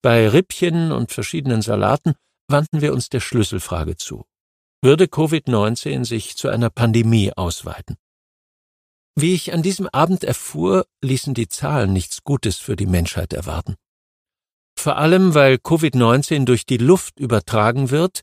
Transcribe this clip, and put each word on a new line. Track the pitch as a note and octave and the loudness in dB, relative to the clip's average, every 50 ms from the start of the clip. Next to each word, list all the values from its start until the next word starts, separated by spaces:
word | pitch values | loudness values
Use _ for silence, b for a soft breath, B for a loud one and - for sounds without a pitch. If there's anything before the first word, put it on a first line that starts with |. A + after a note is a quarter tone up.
Bei | - B2+ A#2 A#2 A2 G#2+ | 2 4 4 4 4 6
Rippchen | G#2+ E3+ F#3+ _ - - F3+ F3 D#3+ E3+ E3 D#3+ C#3+ | 4 2 2 _ -4 -4 -2 -2 0 0 0 0 -2
und | A#2+ A#2+ - | -2 -4 -6
verschiedenen | - - - - - E3 C#3 C3+ A#2 A2 | -6 -10 -8 -6 -8 -6 -2 -2 -2 -2
Salaten | G#2 A2+ A2 G2+ G2+ G#2 C3 - _ E3 C#3+ _ _ _ _ _ _ | 0 0 0 0 2 0 0 0 _ -2 -2 _ _ _ _ _ _
wandten | - C#3+ C#3+ D#3 - - D3+ | 0 0 0 0 0 -2 -2
wir | D3 D3 C#3 | -2 -2 -2
uns | B2+ - - | -4 -6 -4
der | - A#2+ | -6 -6
Schlüsselfrage | - - - A#2+ G#2 - - F2+ - - E2 E2+ D#2+ D#2+ E2+ | -6 -2 0 0 0 0 -2 -8 -6 -6 -6 -6 -4 -6 -8
zu: | - - - - A1+ - _ _ _ _ _ _ _ _ _ _ _ | -10 -12 -14 -14 -16 -16 _ _ _ _ _ _ _ _ _ _ _
Würde | - B2+ D3 D#3 F#3 - | 4 4 4 4 2 0
covid | - D3+ D#3+ D3+ E3 D#3 _ - | 2 -2 -2 0 -2 -4 _ 0
neunzehn | A#2+ G#2+ G#2 G#2+ A#2+ - - D3+ C#3+ C3 B2 | 0 2 2 0 -2 -4 -6 -6 -4 -4 -4
sich | A2 A#2+ A2 - - - | -4 -6 -8 -8 -10 -12
zu | - - | -6 -4
einer | C3 A#2+ A2+ A#2+ A2+ | -2 0 0 0 -2
Pandemie | _ - A#2+ A2+ A2 A#2 A2+ A2+ A2+ A2 G2 F#2+ - | _ 0 0 2 2 2 4 4 4 4 2 0 -2
ausweiten? | - F#2 E2+ - - - E2 - - - - - _ _ _ _ _ _ _ _ _ _ _ _ _ _ _ _ _ _ _ _ _ _ _ _ | -4 -6 -6 -6 -8 -10 -14 -14 -14 -14 -14 -16 _ _ _ _ _ _ _ _ _ _ _ _ _ _ _ _ _ _ _ _ _ _ _ _
Wie | D3 D3 F3 F#3 | -2 0 0 0
ich | E3 - - | 0 -2 -4
an | - E3 | -4 -2
diesem | D#3 G3 F#3+ - F#3+ - | -2 -2 -2 -4 -6 -4
Abend | - C#3 D#3 F3 F#3+ F3+ - | 0 0 2 2 0 -2 0
erfuhr, | - - - - - - D3+ E3 F#3 G3 F#3 - _ _ _ | -4 -4 -4 -6 -10 -6 -2 0 2 2 2 0 _ _ _
ließen | - C3 C3 B2 - C#3+ C3 | -2 -2 -2 -2 -2 -4 -4
die | A#2 A#2 - | -4 -4 -6
Zahlen | - - - C#3+ D3+ C#3 A2 F#2+ | -6 -6 -4 -2 0 0 2 2
nichts | F#2+ F#2 - - - - _ | 2 0 0 -4 -10 -12 _
Gutes | - C#3+ - - A2 - | -4 -4 -2 -2 -4 -6
für | - - - G2+ | -6 -6 -8 -4
die | F2+ G2+ | -4 0
Menschheit | F#2 F2+ F2 E2 - - - F2 - D#2+ | 0 2 0 0 -2 -4 -6 -6 -6 -8
erwarten. | - F2 - D#2 D#2+ - - - _ _ _ _ _ _ _ _ _ _ _ _ _ _ _ _ _ _ _ _ - | -8 -8 -6 -8 -6 -6 -8 -12 _ _ _ _ _ _ _ _ _ _ _ _ _ _ _ _ _ _ _ _ -6
Vor | - D3+ - | -4 -4 -2
allem, | - D3+ D#3+ F3 F#3 F#3+ F#3 D#3 | 0 2 4 4 4 4 4 6
weil | D3+ C#3 C3+ C3 | 6 6 6 4
covid | B2 _ - E3 D#3+ E3 D3+ - | 2 _ 0 0 2 2 0 2
neunzehn | B2+ A#2+ A2+ A#2+ C#3 C#3+ - E3 C#3+ C3+ | 4 4 4 4 2 2 0 0 0 2
durch | A#2+ B2 A2 - | 2 2 0 2
die | - C3 | -2 -2
Luft | A2 A#2+ C#3 F#3 F#3 - - _ - | 2 4 4 4 4 2 -10 _ -8
übertragen | C#3 A#2 A2+ G#2 - - - G#2+ G#2 A2+ A#2+ C3+ C#3 A#2+ | -4 0 0 0 0 0 0 2 2 2 2 0 -2 0
wird | C3+ D3+ E3+ F#3 _ - | 0 0 0 -2 _ -8